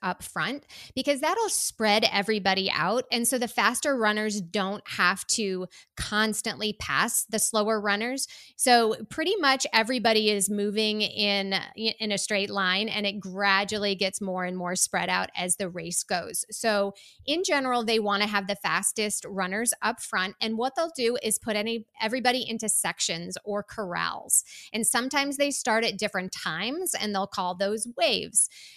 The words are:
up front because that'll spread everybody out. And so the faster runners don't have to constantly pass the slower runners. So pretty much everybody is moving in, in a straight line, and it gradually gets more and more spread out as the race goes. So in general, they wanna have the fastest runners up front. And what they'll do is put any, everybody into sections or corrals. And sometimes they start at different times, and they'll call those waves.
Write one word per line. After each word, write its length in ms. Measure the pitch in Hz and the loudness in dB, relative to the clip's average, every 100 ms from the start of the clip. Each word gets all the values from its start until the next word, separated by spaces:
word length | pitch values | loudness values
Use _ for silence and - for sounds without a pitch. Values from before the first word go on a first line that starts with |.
up 220 | 190 180 | -6 -6
front 420 | - - 160 285 - - - - | -6 -4 -2 -4 -10 -20 -10 -2
because 260 | 262 277 | 0 0
that'll 280 | 302 403 427 | 0 2 0
spread 540 | - - - 214 208 220 | 0 -2 0 2 4 2
everybody 600 | 196 202 214 190 190 190 | 0 0 0 2 0 0
out. 320 | - 165 240 247 | 0 0 0 -2
And 160 | 247 233 | -2 0
so 100 | 254 | 0
the 100 | 240 | 0
faster 480 | - 208 247 302 269 | 2 2 2 0 2
runners 460 | 214 214 214 208 | 2 2 0 -2
don't 400 | 170 208 190 202 - | -2 -2 -2 -4 -6
have 400 | - 180 190 - | 2 4 2 0
to 400 | - 202 185 180 - - - | -2 0 -2 -6 -12 -18 -10
constantly 760 | - 208 214 208 233 170 214 214 | -2 2 2 0 -4 -2 -4 -4
pass 460 | - 139 220 - - | -2 2 2 0 -2
the 120 | 214 | 0
slower 420 | - 220 214 220 | 0 2 2 2
runners. 480 | 208 202 233 269 - - - - | 2 0 0 -4 -6 -10 -16 0
So 400 | 254 240 226 220 220 | 6 6 6 0 -6
pretty 240 | - 320 415 | -4 -2 2
much 320 | 285 262 - | 4 4 2
everybody 600 | 226 220 254 226 220 214 | 2 2 2 4 4 4
is 180 | 208 196 | 2 0
moving 540 | 208 208 202 214 214 | 0 0 2 0 0
in, 500 | 208 - 208 202 196 190 - - | -2 0 0 0 0 -2 -4 -6
in 360 | 220 - 214 | -4 -2 -2
a 60 | 196 | -2
straight 320 | - 208 202 | 0 -2 -2
line, 400 | 196 185 190 214 | 0 2 2 0
and 160 | 202 208 | -2 -2
it 140 | 202 | -4
gradually 760 | 190 185 202 196 202 214 208 | -8 -2 2 4 2 0 0
gets 260 | 190 196 - | 0 -2 -2
more 260 | 196 185 180 | -4 -4 -4
and 120 | 185 | -4
more 180 | 175 180 | -4 0
spread 340 | - 185 180 | 0 0 0
out 200 | 185 185 - | 0 -2 -4
as 200 | 185 - | -4 -2
the 120 | 190 | -4
race 320 | 175 165 170 | -6 -6 -6
goes. 420 | - 180 - 180 - | -2 -4 -4 -8 -8
So 460 | - 226 208 202 196 - - - | -4 0 2 0 -4 -16 -10 -2
in 160 | 311 | 0
general, 420 | 381 285 262 240 226 | 2 2 2 0 2
they 140 | 226 | 2
wanna 260 | 208 202 208 | 2 2 2
have 220 | 208 190 | 0 -2
the 80 | 196 | -2
fastest 680 | - 165 208 - 208 - - | 0 0 0 0 -2 -4 -6
runners 460 | 196 180 196 240 - | -4 -2 0 0 0
up 180 | 214 240 | -2 -4
front. 340 | - 202 185 - | -2 -2 -2 -2
And 160 | 226 220 | -2 0
what 160 | 254 - | -2 -2
they'll 140 | 330 330 | -2 0
do 240 | 233 247 | 2 2
is 140 | 220 - | 0 -2
put 200 | - 208 | 0 -2
any, 280 | 214 233 - - | 0 -4 -6 -4
everybody 480 | 214 254 247 254 - | -2 2 2 2 0
into 200 | 226 214 | -4 0
sections 680 | - 170 - - 170 175 185 | 0 0 -2 -2 -2 -6 -8
or 180 | 208 202 | -6 -6
corrals. 840 | 202 - 190 170 165 - - - - - - | -6 -8 -4 -2 -2 -4 0 2 2 -6 -8
And 160 | 214 214 | -2 0
sometimes 480 | 247 262 285 277 277 | 2 2 0 0 2
they 160 | 285 | 0
start 320 | 277 - 220 | 0 2 2
at 140 | 226 190 | 2 0
different 340 | 208 190 185 | -2 -2 -6
times, 600 | - 180 160 214 311 370 - | -6 -4 -4 -2 -2 -4 -4
and 160 | 214 | -2
they'll 140 | 196 196 | -2 -2
call 280 | - 180 185 | -2 -2 0
those 340 | 196 214 240 - | -2 -2 -4 0
waves. 520 | 330 196 - - - - - | 2 2 0 0 0 -2 -20